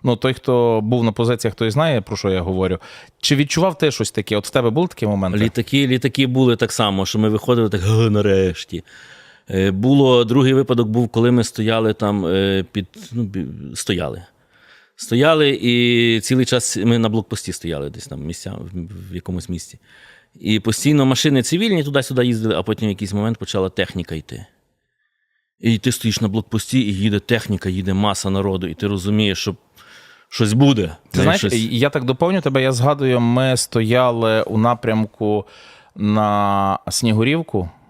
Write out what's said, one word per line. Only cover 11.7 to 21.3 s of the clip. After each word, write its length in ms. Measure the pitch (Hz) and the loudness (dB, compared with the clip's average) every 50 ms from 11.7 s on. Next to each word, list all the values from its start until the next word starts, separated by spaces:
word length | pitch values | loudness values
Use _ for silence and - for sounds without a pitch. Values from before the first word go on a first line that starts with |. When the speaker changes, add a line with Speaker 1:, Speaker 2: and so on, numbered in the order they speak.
| 113 113 113 110 104 | 0 2 2 0 0
Speaker 2:
там, 320 | - 110 104 101 101 92 | 0 0 0 0 0 0
е, 400 | 82 92 95 98 98 98 98 92 - | 0 0 2 2 2 0 -2 -4 -4
під, 160 | - 104 92 - _ 220 202 - | -6 -8 -8 -8 _ -20 -18 -10
ну, 120 | 113 120 117 | -6 -6 -6
бі-, 520 | 98 98 98 78 65 78 - 71 69 - | -4 -4 -8 -8 -8 -10 -14 -14 -14 -12
стояли. 460 | - - - 101 87 82 67 55 - 90 _ _ _ _ _ _ _ _ _ - - _ _ _ | -10 -6 -4 -4 -4 -4 -6 -6 -10 -14 _ _ _ _ _ _ _ _ _ -20 -20 _ _ _
Стояли, 640 | - - - 117 120 139 156 160 156 151 139 135 - | -18 -6 -2 2 2 4 4 4 4 4 2 2 2
і 580 | 95 120 120 120 120 120 120 117 117 117 113 110 | 0 0 2 4 4 4 4 4 4 4 2 0
цілий 260 | - - 131 127 123 | 0 0 0 2 2
час 320 | - 127 123 - - - | 2 0 -2 0 -2 -4
ми 200 | 104 98 117 117 | 0 2 2 4
на 120 | 117 113 110 | 4 2 2
блокпості 440 | 107 113 101 _ 110 - - - 85 | 0 -2 -2 _ -8 -8 -8 -10 -10
стояли 360 | - - 85 80 71 71 73 | -8 -6 -6 -6 -6 -6 -8
десь 180 | - - - | -10 -14 -16
там 120 | - 73 71 | -14 -14 -12
місця, 320 | 69 80 85 - - 92 95 - | -10 -10 -10 -10 -12 -12 -12 -12
в, 180 | - 90 92 90 82 85 101 90 92 92 | -14 -12 -10 -12 -12 -12 -14 -16 -16 -12
в 40 | 92 | -12
якомусь 340 | 90 - - 90 87 85 - | -12 -8 -8 -8 -8 -8 -8
місці. 300 | 90 82 - - - - _ _ - - - - - _ _ _ _ - | -10 -10 -10 -14 -20 -20 _ _ -20 -20 -20 -20 -20 _ _ _ _ -8
І 200 | - - 110 107 | -2 -2 -2 0
постійно 460 | - 113 110 - - 143 151 147 135 | 0 -2 -4 0 0 2 4 4 4
машини 380 | 131 131 - - 156 | 4 2 2 2 2